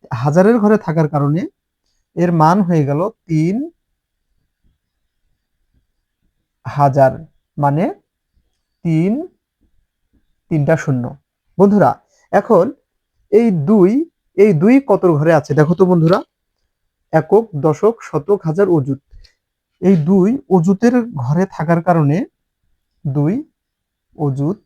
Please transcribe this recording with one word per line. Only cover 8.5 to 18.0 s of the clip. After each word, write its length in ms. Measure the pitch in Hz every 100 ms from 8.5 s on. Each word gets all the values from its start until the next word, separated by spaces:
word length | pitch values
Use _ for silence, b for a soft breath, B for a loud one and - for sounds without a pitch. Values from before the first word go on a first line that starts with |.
| _ _ _ 175
তিন, 260 | 160 185 262 359 _ _ _ _ _ _ _ _ _ _ _ -
তিনটা 240 | 160 139 160
শূন্য। 260 | - 127 120 - _ _ _ -
বন্ধুরা, 320 | 196 202 135 - _ _ _
এখন 320 | 190 - 220 220 - _ _ _ _ _
এই 160 | 208 233 170 143
দুই, 220 | 214 185 262 330 _ _ 180
এই 140 | 214
দুই 220 | 151 202 269 269
কতর 220 | 190 185
ঘরে 180 | 147 156 156
আছে 120 | 147
দেখো 200 | 143 151 175
তো 80 | 180
বন্ধুরা, 320 | 175 160 208 - _ _ _ _ _ _ _ _
একক, 300 | 160 156 208 226 143 156
দশক, 300 | 147 214 226